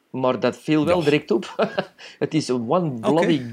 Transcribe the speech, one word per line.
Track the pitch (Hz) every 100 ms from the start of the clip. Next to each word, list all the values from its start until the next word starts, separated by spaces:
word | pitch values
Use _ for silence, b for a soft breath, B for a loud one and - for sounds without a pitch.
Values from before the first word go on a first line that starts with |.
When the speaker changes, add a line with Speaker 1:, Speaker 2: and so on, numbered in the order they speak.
| _
Speaker 1:
maar | 127 131 117
dat | 123 -
viel | - 156 147
wel | 175
Speaker 2:
Ja. |
Speaker 1:
direct | 147 147 -
op. | 220 - - 214 -
<laughs> | - - - -
Het | -
is | 151 123
een | 123 113
one | 175 165
Speaker 2:
Oké. | 120
Speaker 1:
bloody | 104 160 190 151 117